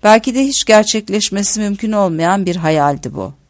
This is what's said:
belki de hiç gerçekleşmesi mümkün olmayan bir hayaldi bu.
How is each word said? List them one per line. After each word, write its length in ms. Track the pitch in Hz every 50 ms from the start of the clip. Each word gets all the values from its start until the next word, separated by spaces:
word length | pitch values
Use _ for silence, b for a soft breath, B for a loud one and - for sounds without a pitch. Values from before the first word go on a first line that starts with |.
| -
belki 320 | 208 220 226 220 262 226
de 100 | 254 269
hiç 200 | 277 269 - -
gerçekleşmesi 920 | - 220 214 214 220 - 220 208 - 190 214 208 - - 196 202 202 - 214
mümkün 320 | 214 208 202 196 - 214
olmayan 540 | 220 208 202 185 165 156 165 170 190 202 196
bir 100 | 175 170
hayaldi 580 | 180 165 156 156 156 143 143 143 139 - 120 -
bu. 200 | - 95 95 - _ _